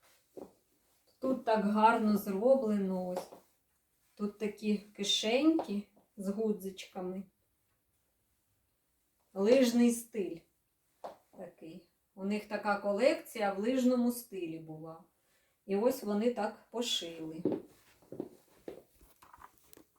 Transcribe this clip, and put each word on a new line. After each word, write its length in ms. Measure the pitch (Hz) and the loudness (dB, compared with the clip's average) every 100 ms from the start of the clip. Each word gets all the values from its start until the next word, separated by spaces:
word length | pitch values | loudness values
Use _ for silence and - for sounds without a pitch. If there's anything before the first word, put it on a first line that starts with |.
| _ _ _ - - _ _ _ _ _ _ _ | _ _ _ -18 -18 _ _ _ _ _ _ _
Тут 260 | 262 254 | -2 -2
так 200 | - 214 | 0 2
гарно 520 | 202 214 220 226 214 202 | 2 4 6 6 4 2
зроблено 920 | 202 190 240 269 214 208 190 185 185 | 0 2 4 4 4 0 0 -2 -4
ось. 220 | 180 - - _ _ _ _ _ _ _ | -6 -8 -14 _ _ _ _ _ _ _
Тут 240 | - 208 - | -8 -6 -4
такі 400 | 208 - 214 202 | -6 -4 -2 -2
кишеньки 1040 | - - 196 - 214 254 311 320 - 202 - _ _ - | -2 -6 -2 0 2 2 4 2 0 -6 -8 _ _ -10
з 120 | 190 | -6
гудзичками. 920 | 202 220 180 190 185 - 190 180 190 185 _ _ _ _ _ _ _ _ _ _ _ _ _ _ _ _ _ _ _ _ | -2 -2 -2 -6 -12 -14 -10 -8 -8 -12 _ _ _ _ _ _ _ _ _ _ _ _ _ _ _ _ _ _ _ _
Лижний 580 | 190 202 269 240 240 240 | 0 4 6 6 6 4
стиль 460 | 233 - 220 170 165 - _ _ _ _ _ - - _ - | 2 -4 -6 -6 -8 -16 _ _ _ _ _ -18 -18 _ -18
такий. 500 | 175 - 160 180 - _ _ | -18 -16 -18 -18 -20 _ _
У 100 | 196 | -10
них 240 | 196 214 - | -4 -4 -4
така 300 | 208 208 202 | -4 -2 -2
колекція 720 | 202 202 269 320 - 226 202 | 0 2 4 2 -4 -4 -2
в 60 | 190 | 0
лижному 540 | 220 262 247 247 240 | 0 2 4 4 2
стилі 460 | 240 - 190 170 160 | -2 -6 -10 -8 -8
була. 460 | 160 156 160 165 - _ _ _ _ _ - | -12 -14 -14 -16 -20 _ _ _ _ _ -4
І 100 | 196 | 2
ось 260 | 240 262 | 2 0
вони 320 | 208 208 240 | -2 0 0
так 320 | 233 208 - _ | 0 -4 -6 _
пошили. 720 | 226 233 - 170 165 160 160 - - - _ _ _ _ - - - _ _ - - - _ - _ - - - _ _ - _ | -8 -4 -4 -6 -10 -10 -6 -4 -4 -8 _ _ _ _ -12 -12 -16 _ _ -18 -18 -20 _ -20 _ -20 -20 -20 _ _ -20 _